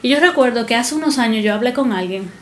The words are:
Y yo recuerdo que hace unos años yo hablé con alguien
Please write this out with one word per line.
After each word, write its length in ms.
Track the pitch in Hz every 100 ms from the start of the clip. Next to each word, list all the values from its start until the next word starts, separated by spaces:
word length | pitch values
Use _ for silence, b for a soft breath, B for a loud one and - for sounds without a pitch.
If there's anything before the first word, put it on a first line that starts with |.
Y 60 | 247
yo 120 | 285
recuerdo 460 | 349 311 254 233 226
que 80 | 233
hace 180 | 247
unos 240 | 302 311 254
años 240 | 247 220
yo 80 | 214
hablé 180 | 208 247
con 200 | 262 254
alguien 380 | 190 185 190 185 -